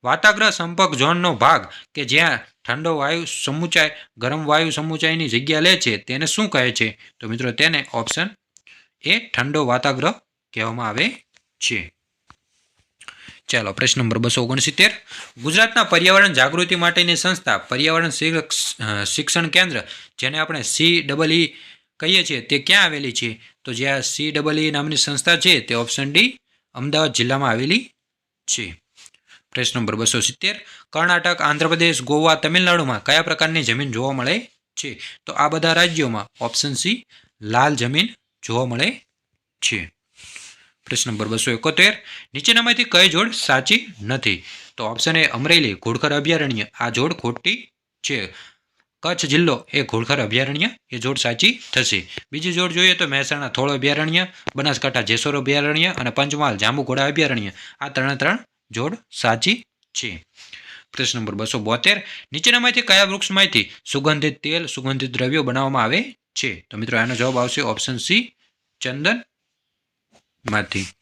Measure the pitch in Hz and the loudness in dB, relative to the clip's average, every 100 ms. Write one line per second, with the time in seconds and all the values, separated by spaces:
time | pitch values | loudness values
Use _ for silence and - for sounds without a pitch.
0 | 123 160 214 208 214 - 170 170 190 143 | 0 4 4 6 2 0 -6 2 2 4
1 | 139 175 180 127 123 156 - - - - | 2 4 0 4 4 4 0 -18 -14 -10
2 | 135 139 165 127 - _ - 127 160 156 | 0 2 4 0 -6 _ -6 -4 -2 0
3 | 139 170 165 - - 147 170 170 151 - | 0 -2 -4 -6 -4 -2 0 2 2 0
4 | - - 120 156 151 151 165 147 156 160 | -20 -6 -4 -2 2 2 2 -2 -4 -2
5 | 160 165 151 117 139 156 170 190 127 104 | 0 0 0 -2 0 2 4 4 2 -2
6 | - 127 151 - 214 147 127 123 113 107 | -4 -4 -2 -2 0 2 0 0 -2 -4
7 | - _ 113 117 127 117 156 156 131 117 | -20 _ -10 -4 -4 0 0 0 -4 -6
8 | 113 - 185 - _ _ _ - _ _ | -4 -4 -4 -8 _ _ _ -20 _ _
9 | 147 208 226 - 131 151 131 123 143 131 | -2 -2 -2 -4 0 0 2 2 2 0
10 | 151 226 _ _ _ - 110 117 117 107 | -2 -2 _ _ _ -6 -6 -4 -6 -2
11 | 196 247 _ _ _ _ - 113 80 _ | -4 -4 _ _ _ _ -4 -4 -6 _
12 | _ _ _ - _ _ _ _ _ _ | _ _ _ -20 _ _ _ _ _ _
13 | - - - - - 123 104 98 127 - | -20 -20 -20 -20 -2 -2 -2 -2 0 0
14 | 117 110 117 135 120 135 - 147 208 - | 0 0 0 0 -2 -2 -2 2 2 2
15 | - - - - 131 175 226 - - 170 | -16 -18 -18 -8 -2 2 2 2 2 4
16 | 180 190 202 131 135 165 175 180 170 170 | 6 8 6 6 4 2 0 2 2 2
17 | 175 165 185 185 - 101 - 127 156 165 | 2 2 0 -2 0 -2 0 0 2 2
18 | 165 - 156 165 156 - - - 110 104 | 0 0 0 0 -2 -4 -6 -6 -4 -2
19 | 101 - 147 175 165 175 185 123 - - | -2 -4 -2 0 2 2 2 -2 -8 -18
20 | - - 131 151 156 156 117 - 165 170 | -20 -6 -6 -4 -4 -4 -4 2 4 4
21 | 143 139 160 165 160 - - - _ _ | 0 -2 2 2 2 -4 -20 -20 _ _
22 | 156 190 170 135 - 139 139 196 180 151 | 0 2 2 -4 -2 -2 4 4 4 0
23 | 139 113 120 110 - _ - 117 135 139 | -4 -4 -6 -8 -16 _ -10 -4 -2 -2
24 | 123 - 151 147 151 151 156 147 151 147 | -4 -4 -2 -2 0 0 0 -2 -2 -2
25 | - 143 - 170 180 156 - 117 117 - | 0 0 2 4 4 2 2 -2 -2 -4
26 | 139 151 240 - _ _ _ 127 139 151 | 0 2 2 0 _ _ _ -8 -2 0
27 | 156 120 117 135 135 113 135 208 254 _ | 0 0 0 0 0 0 0 -2 -4 _
28 | _ _ _ _ - - 98 80 _ _ | _ _ _ _ -6 -6 -6 -12 _ _
29 | - _ _ - _ - 120 127 110 107 | -20 _ _ -20 _ -4 -4 -2 -4 -2
30 | 113 123 101 - 190 208 - - _ 156 | 0 0 -2 -2 -4 -4 -12 -20 _ -2
31 | 175 175 175 175 151 147 160 165 170 139 | 2 2 2 2 0 2 2 4 2 2
32 | 127 151 160 156 156 175 180 175 139 110 | 0 4 4 4 4 2 4 2 2 -2
33 | - 151 165 160 160 160 127 117 139 113 | 2 2 2 0 0 0 0 -2 -2 -2
34 | 131 135 127 202 240 _ _ - 143 107 | -2 -2 -2 -2 -4 _ _ -12 -12 -12
35 | - - - - 147 160 165 165 175 160 | -16 -16 -8 0 2 2 2 4 4 2
36 | 135 110 101 _ 120 - 147 131 180 233 | 0 -2 -6 _ -4 -4 -4 -2 -2 -4
37 | _ - _ _ 107 117 143 143 120 143 | _ -20 _ _ -2 2 2 2 -2 0
38 | 226 - _ _ - 117 127 120 175 254 | -2 -4 _ _ -4 -2 -2 -2 -4 -4
39 | _ _ _ _ _ _ - 107 80 _ | _ _ _ _ _ _ -4 -4 -8 _
40 | _ _ - - - - _ _ - 123 | _ _ -20 -20 -20 -20 _ _ -8 -4
41 | - 104 107 110 131 117 156 151 196 214 | -4 -4 -4 -2 -2 -2 -2 4 4 2
42 | - - - 139 147 233 233 233 240 175 | -12 -20 -12 -4 2 2 2 0 2 4
43 | 185 160 226 226 - 135 135 220 - 139 | 4 4 0 -2 2 2 4 0 0 -12
44 | 104 131 110 90 - - - - 110 117 | -4 -2 0 -2 -8 -20 -20 -8 -6 -2
45 | - 160 151 117 143 170 135 95 117 117 | 0 2 2 0 2 4 2 -2 -4 -2
46 | 151 147 147 165 143 113 104 - 120 113 | 0 0 0 0 0 -4 -6 -4 -4 0
47 | 147 170 120 120 175 233 - _ _ _ | -2 -2 -6 -4 -4 -4 -8 _ _ _
48 | - 135 95 - - _ _ _ _ _ | -6 -6 -8 -14 -20 _ _ _ _ _
49 | 160 170 151 151 170 123 - 143 135 113 | -6 -4 0 2 2 0 -2 -4 -2 -4
50 | 117 139 110 113 135 143 214 240 _ 120 | 0 -2 0 0 0 -2 -4 -6 _ -6
51 | 123 135 127 117 202 240 - 131 123 98 | -4 -2 -2 2 0 0 -4 -2 0 -2
52 | 87 - - 147 170 170 180 170 185 180 | -4 -16 -12 -8 -4 -2 -2 2 2 4
53 | 165 139 135 147 135 - 135 139 135 147 | 0 -2 -2 -4 -4 -2 0 0 0 0
54 | 156 165 185 - - 131 143 135 139 127 | 0 0 -2 -8 -10 -4 -2 0 -2 -2
55 | 104 113 147 143 131 143 143 151 175 175 | 0 0 0 -2 0 0 0 0 0 0
56 | 123 127 143 147 147 98 107 139 131 131 | -4 -2 -2 0 -2 0 0 0 -2 0
57 | 139 147 151 120 101 - - - 139 135 | 0 0 0 0 -6 -10 -20 -12 -8 -4
58 | 131 139 147 226 - _ _ 110 135 220 | -4 0 -2 -2 -6 _ _ -6 -6 -6
59 | _ - 117 117 170 240 - _ _ - | _ -2 0 2 0 -2 -6 _ _ -10
60 | 120 85 _ _ - - - - _ - | -8 -10 _ _ -20 -20 -20 -20 _ -6
61 | 127 123 107 101 110 123 107 151 175 202 | -4 -4 -6 -6 -4 -4 -2 0 2 0
62 | - - - 147 233 240 247 240 233 196 | -4 -18 -12 -2 2 2 2 0 4 4
63 | 196 190 - 190 196 - 98 - - 139 | 4 0 -2 2 2 2 -2 -8 -6 0
64 | 143 147 151 127 147 165 165 - 131 135 | 0 2 0 -2 -4 -4 -4 -6 -4 -4
65 | 135 127 127 156 135 131 135 135 113 160 | -4 -2 0 0 0 0 0 2 2 0
66 | 262 - _ - 135 87 _ 104 113 120 | -2 -12 _ -6 -6 -8 _ -8 -2 0
67 | 117 120 127 127 123 - 127 107 - 123 | 0 0 0 0 -2 -2 -2 -4 -4 -6
68 | - 202 240 _ _ _ _ _ 127 135 | 0 0 0 _ _ _ _ _ -8 -2
69 | 160 240 - _ _ _ _ _ _ _ | -2 -2 -8 _ _ _ _ _ _ _
70 | _ _ _ _ 113 107 95 101 95 _ | _ _ _ _ -4 -2 -2 -6 -6 _